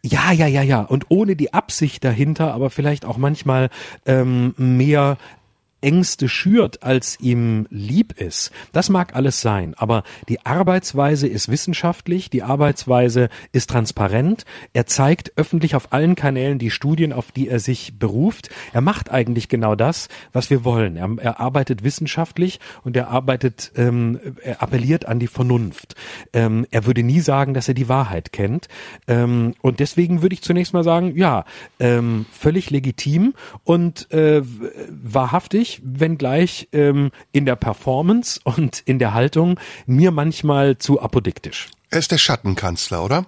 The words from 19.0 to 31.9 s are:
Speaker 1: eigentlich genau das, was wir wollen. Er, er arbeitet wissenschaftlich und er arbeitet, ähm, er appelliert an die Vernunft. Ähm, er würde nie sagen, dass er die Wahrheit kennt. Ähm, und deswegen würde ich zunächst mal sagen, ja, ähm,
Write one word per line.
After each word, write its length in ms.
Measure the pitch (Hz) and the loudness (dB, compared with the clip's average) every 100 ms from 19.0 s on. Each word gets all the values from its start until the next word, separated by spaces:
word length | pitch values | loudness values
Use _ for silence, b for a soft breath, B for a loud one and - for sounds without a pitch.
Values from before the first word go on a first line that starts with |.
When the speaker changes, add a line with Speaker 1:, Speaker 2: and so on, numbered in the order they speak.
| - | -2
Speaker 1:
eigentlich 380 | 131 117 120 - | -2 0 -2 -2
genau 260 | 120 110 104 | 0 0 2
das, 320 | 120 170 - B B | 0 0 -10 B B
was 160 | 131 - | -4 0
wir 160 | 139 120 | 0 2
wollen. 300 | 117 104 82 | 2 0 -2
Er, 160 | 92 113 | -4 -2
er 200 | 117 110 | -4 -2
arbeitet 440 | 127 135 135 117 | -2 -2 -2 -2
wissenschaftlich 760 | 117 - 151 - 165 - 180 - B B | -2 -4 -6 -4 -6 -2 -4 -4 B B
und 140 | 127 123 | -4 -4
er 120 | 117 | -2
arbeitet, 600 | 123 131 127 131 - - - | -2 0 0 -2 -4 -10 0
ähm, 440 | 120 120 117 117 151 127 | 0 2 -2 -4 -8 -12
er 220 | - - | -12 -6
appelliert 420 | 117 131 123 160 - | -2 0 2 0 0
an 140 | 120 | -4
die 80 | 120 | -4
Vernunft. 680 | - 123 120 107 - - - B B B | -2 0 2 0 -8 -18 -20 B B B
Ähm, 320 | 120 113 110 123 | 0 2 2 0
er 160 | 117 107 | -2 0
würde 160 | 117 | 2
nie 160 | 120 156 | 2 2
sagen, 340 | 151 139 139 | 2 2 0
dass 140 | 131 120 | -2 -2
er 80 | 131 | -2
die 120 | 120 | 0
Wahrheit 460 | 131 117 87 - | 0 0 -4 -8
kennt. 340 | - 101 139 - B B B - | -4 -2 -2 -8 B B B 0
Ähm, 460 | 120 120 120 117 - | 2 2 2 0 0
und 180 | 127 120 | -2 0
deswegen 440 | 143 - 175 175 | -2 0 0 2
würde 100 | 180 | 0
ich 80 | 185 | -2
zunächst 320 | - 175 180 | -2 -2 0
mal 100 | 175 | 0
sagen, 320 | 170 170 180 151 | 2 2 0 2
ja, 300 | 180 113 - B B _ | 2 2 -4 B B _
ähm, 460 | 123 | 2